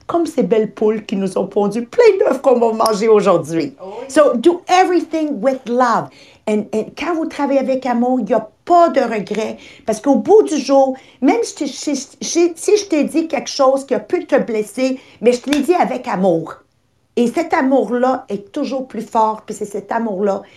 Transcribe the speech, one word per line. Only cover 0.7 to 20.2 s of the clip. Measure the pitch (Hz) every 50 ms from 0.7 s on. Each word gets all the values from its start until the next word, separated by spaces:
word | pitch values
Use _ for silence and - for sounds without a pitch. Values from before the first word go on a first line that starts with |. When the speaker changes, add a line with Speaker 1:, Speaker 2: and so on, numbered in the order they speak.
Speaker 1:
poules | - - 214 214 226 214 -
qui | - 202
nous | 196 196 185 190
ont | 196 196
pondu | 196 - 208 208 202 202 233 233
plein | - - - 480 440 381 381
d'œufs | - - 254 254
qu'on | - 277 247 233
va | 233 226
manger | 220 220 220 226 220 190 220
aujourd'hui. | 220 214 208 175 196 175 165 - 147 165 165 147 135 - -
Speaker 2:
Oh | 185 190 208 240
oui. | 262
Speaker 1:
So, | 269 - 311 294 - 247
do | 226 - 349 349 349 -
everything | - 359 370 381 359 359 330 - - - 320 311 294 240 202
with | 208 269 262 262 -
love. | 226 240 247 254 240 220 185 147 135 - - - - - _ -
And, | - 208 214 - - -
and | 214 - - -
quand | - 294 339 349
vous | 320 311
travaillez | - - - 285 247 277 262
avec | 240 254 262 262 -
amour, | 254 240 233 240 247 254 254
il | 208
n'y | 185 247
a | 214 220 - _ _ -
pas | - 349 349 339 330
de | - 277
regret. | 247 233 226 214 - - 208 214 220 - - - - - - - -
Parce | - - -
qu'au | - 285 269
bout | 214 - 302 403 440 -
du | - 311
jour, | 262 254 - 277 277 269 269 262 - - - - -
même | 247 294 440 466 440
si, | - - - 302
si, | 226 - - - 311 277
si, | 262 - - - - - - - 330 349 339 339
si | - - - 415
je | 415 -
t'ai | - 330 294 254
dit | 202 - 330 330
quelque | - 294 247 - -
chose | - - 269 262 269 269 269
qui | - 240
a | 208
pu | 208 - 359 349 -
te | - 294 226
blesser, | 185 - 220 214 208 - - 254 262 262 262 - - - - -
mais | 202 247 240
je | -
te | - 262
l'ai | 294 285
dit | - 285 359
avec | 339 226 196 254 254 -
amour. | 247 208 180 190 190 165 165 147 - - - _ _ _ _ _ _ _ _ _ _ -
Et | 233 240
cet | 233 - 339 320 330 359
amour-là | 330 269 262 277 254 208 190 247 240 247 262 262 - - -
est | 202 196 - -
toujours | - 302 277 208 277 262 262
plus | - - 220
fort, | - - - 226 220 220 214 196
puis | - - 208
c'est | - 208
cet | 208 - 202 - -
amour-là | 226 233 226 226 196 180